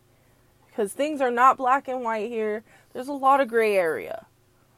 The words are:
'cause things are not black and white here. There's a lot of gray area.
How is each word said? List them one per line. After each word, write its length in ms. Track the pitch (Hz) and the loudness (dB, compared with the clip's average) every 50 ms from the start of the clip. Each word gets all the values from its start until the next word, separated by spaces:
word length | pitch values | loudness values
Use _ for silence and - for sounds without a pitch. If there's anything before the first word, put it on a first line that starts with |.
| _ _ _ _ _ _ _ _ _ _ _ _ _ _ - | _ _ _ _ _ _ _ _ _ _ _ _ _ _ -8
'cause 180 | - 214 196 - | -6 -6 -6 -4
things 280 | - 277 302 311 269 | -4 -4 -4 -2 -2
are 100 | 277 247 | -2 -2
not 260 | 240 233 247 262 - | 2 4 4 4 4
black 320 | - 269 247 262 277 277 - | 4 2 0 0 0 -2 -4
and 140 | 254 262 247 | -8 -6 -6
white 260 | 226 226 220 202 233 | -4 -4 -4 -6 -6
here. 360 | 240 220 214 214 208 220 220 _ - - _ _ - | -6 -4 -4 -4 -4 -6 -10 _ -20 -20 _ _ -16
There's 160 | - 254 269 | -14 -10 -10
a 40 | 294 | -6
lot 280 | 269 262 262 269 269 | 0 2 4 4 4
of 80 | 277 226 | 2 2
gray 280 | 226 233 226 214 208 | 2 2 2 2 2
area. 500 | 190 180 160 151 113 85 - - - - _ _ _ _ _ _ _ _ _ _ | 2 2 2 0 -4 -6 -8 -12 -12 -14 _ _ _ _ _ _ _ _ _ _